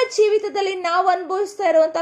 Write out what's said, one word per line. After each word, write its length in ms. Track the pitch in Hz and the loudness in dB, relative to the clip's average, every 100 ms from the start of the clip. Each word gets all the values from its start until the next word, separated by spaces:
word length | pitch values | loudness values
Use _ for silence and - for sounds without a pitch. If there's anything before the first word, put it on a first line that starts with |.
| 508 - | 0 2
ಜೀವಿತದಲ್ಲಿ 580 | 427 415 415 392 392 | 2 2 -2 -4 -4
ನಾವು 340 | 370 349 349 370 | -4 -2 0 2
ಅನುಭವಿಸ್ತಾ 600 | 359 339 381 403 - 320 | 0 -2 -4 -4 -2 2
ಇರುವಂತ 280 | 320 320 330 | 4 2 0